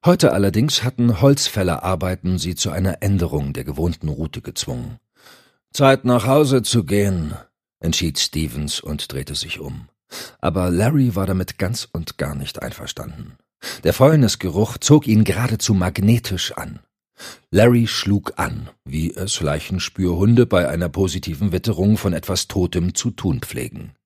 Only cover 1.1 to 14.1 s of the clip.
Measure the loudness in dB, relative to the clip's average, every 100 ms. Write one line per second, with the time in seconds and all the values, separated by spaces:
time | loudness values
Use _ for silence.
1.1 | 4 4 4 0 -2 -2 -2 -2 -2 -4
2.1 | -4 -2 -2 -4 -6 -4 -2 -2 -2 0
3.1 | 0 0 -2 -4 -6 -8 -2 -2 -2 -6
4.1 | -6 -8 -8 -12 -10 -8 -8 -10 -14 _
5.1 | _ _ -20 _ _ _ 2 4 4 4
6.1 | 2 4 4 4 2 2 0 2 0 2
7.1 | 0 -2 -8 -16 _ _ _ -4 -2 -2
8.1 | -2 -4 -2 -4 -4 -6 -6 -8 -8 -6
9.1 | -8 -8 -8 -8 -10 -10 -12 -16 _ _
10.1 | -16 -16 _ -2 0 0 2 2 2 2
11.1 | 0 -2 -2 -4 -4 -4 -4 -8 -10 -10
12.1 | -8 -8 -6 -8 -10 -12 -12 -14 -12 -12
13.1 | -14 -18 -20 _ _ -14 -2 0 6 6